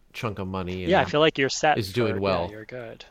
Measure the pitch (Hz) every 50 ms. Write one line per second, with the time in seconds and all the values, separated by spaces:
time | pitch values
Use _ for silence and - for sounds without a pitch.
0 | _ _ _ - - 113 98 98 95 92 95 95 90 87 92 92 90 120 190 180
1 | 135 - - 147 156 160 - - 139 131 - - - 156 143 127 104 95 95 120
2 | 117 107 - 98 98 98 92 87 87 92 107 107 110 - 127 127 117 113 117 -
3 | - -